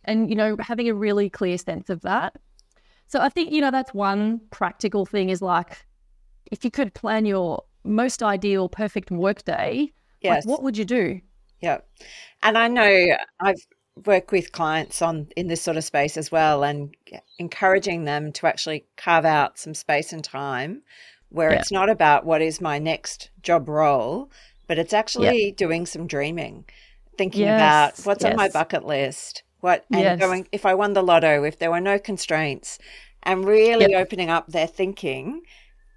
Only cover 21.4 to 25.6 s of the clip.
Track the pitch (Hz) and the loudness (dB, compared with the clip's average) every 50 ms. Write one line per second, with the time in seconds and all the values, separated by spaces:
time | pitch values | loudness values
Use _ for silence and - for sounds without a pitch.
21.4 | 160 160 156 - - - 202 190 190 208 220 - 165 151 147 139 - 160 160 156 | 2 2 2 2 0 -2 0 0 2 2 4 4 6 6 6 6 4 2 0 2
22.4 | 160 160 156 - 180 156 143 147 151 165 156 - - - - - - - _ - | 0 -2 -4 -4 -4 -4 -4 -2 -2 -4 -4 -4 -6 -12 -14 -14 -18 -20 _ -8
23.4 | - - 170 165 131 151 151 151 156 147 139 127 110 127 160 240 285 - _ - | -2 2 2 2 0 0 0 2 4 4 4 2 0 -2 -4 -6 -8 -12 _ -20
24.4 | - _ _ _ _ - 165 160 165 - 311 320 320 - - 247 208 208 247 226 | -20 _ _ _ _ -4 -2 -2 0 0 0 0 0 0 0 2 2 4 4 2
25.4 | 208 202 196 - | 2 0 0 -2